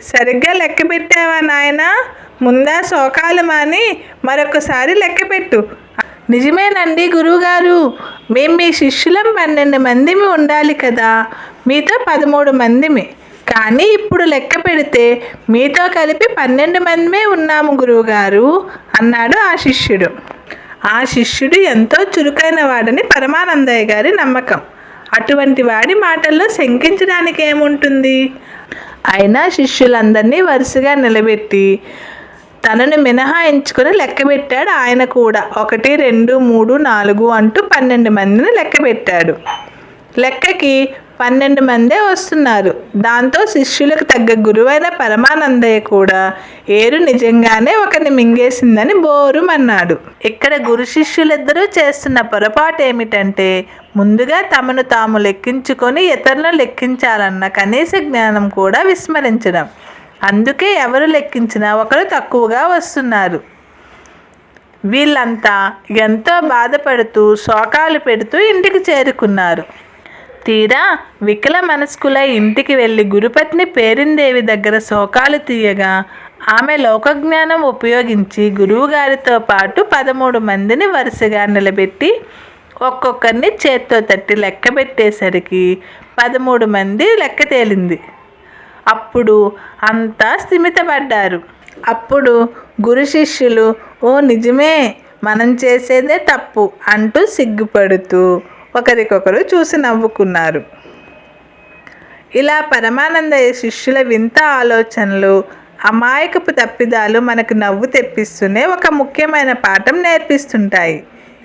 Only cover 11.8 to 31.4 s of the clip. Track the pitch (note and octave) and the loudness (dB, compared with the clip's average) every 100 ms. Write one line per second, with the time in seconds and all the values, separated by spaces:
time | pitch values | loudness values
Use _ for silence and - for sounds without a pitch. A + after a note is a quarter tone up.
11.8 | D4+ A#4 G#4 D4+ D4 D4 C#4+ C4 A#3 B3 | 0 -2 0 0 2 2 2 2 2 2
12.8 | D#4 C4+ - - - - - A3+ A3 A#3+ | 2 0 -2 -12 -20 -14 -4 0 2 2
13.8 | G4+ G#4+ - F4 E4+ C#4 C4+ E4+ F4+ D#4 | 4 2 0 0 0 0 -2 -2 0 0
14.8 | D4 B3 A#3 A#3+ - - - A3+ C#4 F4 | 0 2 2 2 -4 -10 -2 0 2 0
15.8 | F4+ F4 D#4 D#4 A4+ - C4 B3+ D#4 F4+ | 0 0 -2 0 -2 0 0 0 0 0
16.8 | F4 E4 E4+ G4 G#4+ F4+ D#4 D4+ D4+ C#4 | 0 0 0 0 0 0 0 0 0 0
17.8 | B3+ A#3 A3+ G#3 G3 G3+ B3+ F4 - - | 2 2 2 0 2 2 4 2 -2 -12
18.8 | - G#3+ A3+ A#3+ A#3 F#4+ G4 E4 C#4 C4 | -4 0 0 0 0 2 0 0 -2 -2
19.8 | - G3 E3+ - - - - - - - | -2 0 -2 -4 -16 -20 -20 -20 -20 -8
20.8 | G#3 A3 C4 B3+ A#3+ - C4+ F4+ F#4 A3+ | -2 -2 0 -2 -2 -2 0 2 2 2
21.8 | A3+ D#4 F#4+ F4 C#4+ C#4+ D#4+ D#4+ C#4+ B3 | 0 -2 -4 -2 -2 0 0 0 0 0
22.8 | A3+ B3+ - - C4 D#4 F4+ D#4 C4 A#3 | 0 -2 -2 -4 -2 -2 0 0 0 0
23.8 | A3 G#3+ C4+ G4 C#4 B3+ B3+ F3 - - | 0 0 0 0 0 -2 -2 -4 -6 -20
24.8 | - - - A3 A3 C#4+ C#4 C4+ A#3+ A3 | -20 -20 -6 -4 0 0 2 2 0 0
25.8 | B3 G4+ F4+ D#4+ D#4+ D#4 G#4+ G4 C4+ B3 | 0 0 0 0 0 2 0 0 -2 0
26.8 | D#4+ F#4+ F#4+ F4+ E4+ D#4+ D4+ D4 D4 C#4+ | 0 0 0 0 -2 -2 -2 0 0 0
27.8 | C#4+ C4+ C4 C4 C4 C4 - - - - | 0 0 0 0 -2 -6 -18 -20 -18 -18
28.8 | - - - F#3+ G3+ A#3+ F4 F4 C4+ - | -18 -8 -4 0 2 2 2 0 -2 0
29.8 | B3+ A#3+ A3 G#3+ G#3+ D4+ F4+ C4+ C4 C4+ | 0 2 2 2 2 2 2 0 0 0
30.8 | C#4 C#4+ B3 A3 A3 G#3+ | 0 0 2 2 2 0